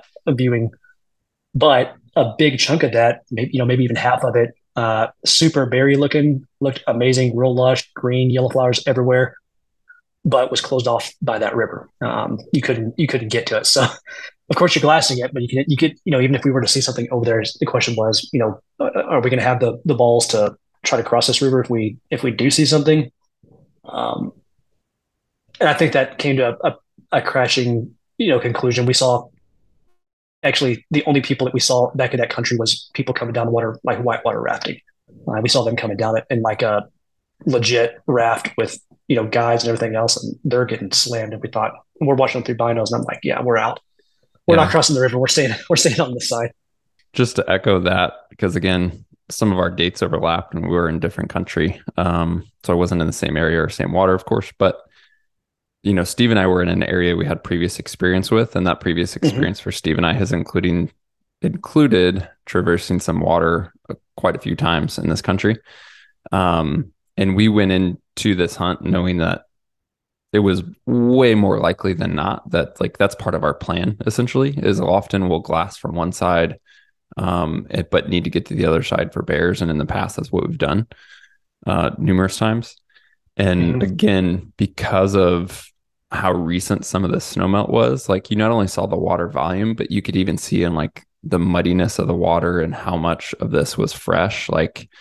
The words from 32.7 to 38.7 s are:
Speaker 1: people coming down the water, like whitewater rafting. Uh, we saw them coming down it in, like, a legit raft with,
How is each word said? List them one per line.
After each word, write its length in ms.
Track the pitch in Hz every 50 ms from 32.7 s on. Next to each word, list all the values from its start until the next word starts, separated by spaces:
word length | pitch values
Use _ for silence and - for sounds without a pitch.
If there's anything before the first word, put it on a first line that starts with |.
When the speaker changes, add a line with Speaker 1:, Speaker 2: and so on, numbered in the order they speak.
| - - - - -
Speaker 1:
people 200 | - - - 123
coming 200 | - 123 117 117
down 120 | 120 113
the 60 | 117
water, 260 | 117 113 113 110 113 - -
like 160 | 131 113 120
whitewater 420 | 120 113 113 - - 117 107 113
rafting. 380 | - - - - - - - - - _ _ _ _ _ - - -
Uh, 120 | - 110 110
we 80 | 113 117
saw 140 | - 135 113
them 120 | 139 120
coming 220 | - - 110 101
down 200 | 95 110 110 113
it 80 | 113 - -
in, 120 | 131 117
like, 200 | 110 110 104 -
a 260 | 120 110 104 104 101 - _ _ _ _ _ _ _ _ _ _ -
legit 520 | 135 131 117 110 110 123 117 117 117 - - _
raft 440 | - 131 120 113 113 113 - - - -
with, 200 | - 110 -